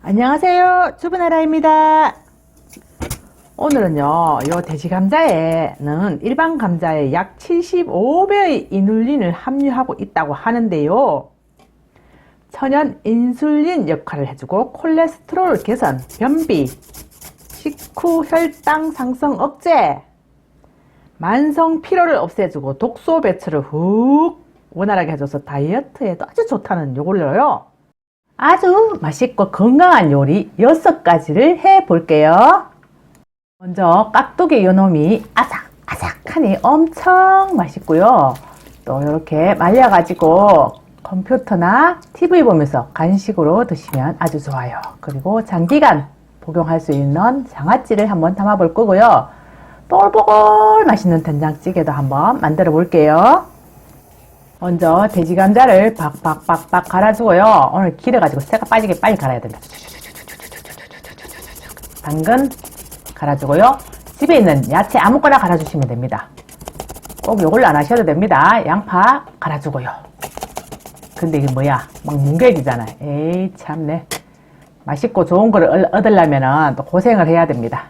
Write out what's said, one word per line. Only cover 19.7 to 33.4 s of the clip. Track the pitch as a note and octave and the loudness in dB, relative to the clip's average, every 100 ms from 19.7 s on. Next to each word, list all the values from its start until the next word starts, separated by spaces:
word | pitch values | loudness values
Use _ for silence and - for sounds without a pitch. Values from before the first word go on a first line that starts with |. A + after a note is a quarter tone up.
| D#4 E3+ C3+ _ _ _ _ _ _ _ _ _ _ _ _ | 2 0 -4 _ _ _ _ _ _ _ _ _ _ _ _
만성 | E3 A#3+ D4+ D4 E4 D#4+ | -2 0 0 0 0 -2
피로를 | - F#4 F4 C#4+ | -2 0 2 0
없애주고 | E3+ - F#3 D3 C3+ C3+ | -2 -4 -6 -6 -10 -6
독소 | A3+ A#3 - D#4+ | -6 -6 -4 -2
배출을 | G#3 F#3 - D3+ | -2 -4 -6 -6
훅 | C#3 D3+ F3 G#3+ B3 D4 E4+ - _ _ _ | -6 -4 -2 0 2 2 0 -4 _ _ _
원활하게 | E3 G3+ G3 D#3+ | -8 -2 -2 -2
해줘서 | D3+ C#3+ F3+ | -6 -8 -8
다이어트에도 | - C#3+ D3 A3+ C#4+ - A3 E3+ - | -8 -6 -4 -4 -6 -8 -8 -6 -8
아주 | - A4+ | -6 -4
좋다는 | A#3+ - F3+ C#3+ C3 | -6 -4 -6 -6 -6
요걸로요. | D3 F#3+ D3 F3+ C#4+ - _ _ _ _ _ _ _ - | -4 -2 0 0 0 -2 _ _ _ _ _ _ _ -4
아주 | C#4 F#4 F#4+ F#4+ A4 F#4+ | 0 2 4 4 2 0
맛있고 | D3+ - B3 - G3 | -8 -4 -4 -2 -4
건강한 | - G#3+ C4+ F4+ C#4+ D#3+ | 0 2 6 6 6 4
요리 | C#3+ C3+ F#3+ - - | 2 2 0 -4 0
여섯 | A#3 D#4+ F4 D#4+ | 2 4 2 0
가지를 | - E3+ E3 D#3 D4 E4+ | 0 0 0 2 2 2
해볼게요. | F#4+ G4 F#4+ E3+ E3 D3+ D3+ F3 C4 F#4+ - _ _ _ _ _ _ _ | 4 4 4 -2 2 2 4 6 6 4 0 _ _ _ _ _ _ _